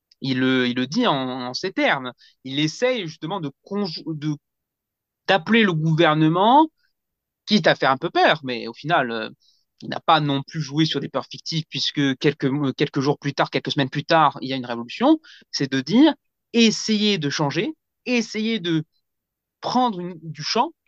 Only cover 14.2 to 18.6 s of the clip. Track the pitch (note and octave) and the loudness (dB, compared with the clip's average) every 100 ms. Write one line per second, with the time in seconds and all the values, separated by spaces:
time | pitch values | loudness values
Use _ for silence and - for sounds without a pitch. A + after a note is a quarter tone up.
14.2 | D3 A2 B2+ C3 B2 A#2+ A#2+ - B3+ D#4+ | 4 0 -6 -6 -6 -8 -8 0 2 2
15.2 | - - _ - C#3 C3+ C3 A3+ D#4 A#3+ | 0 -20 _ -4 -2 -2 2 6 6 4
16.2 | _ _ _ A#3 A3+ - - G#3 G#3 G3 | _ _ _ 4 4 2 -2 0 2 0
17.2 | C#3+ - C#3+ D3 C4 - _ _ A#3 A#3+ | -2 -2 -2 -2 -4 -8 _ _ -2 -2
18.2 | A3+ G#3+ A3 A3+ | -2 -4 -4 -4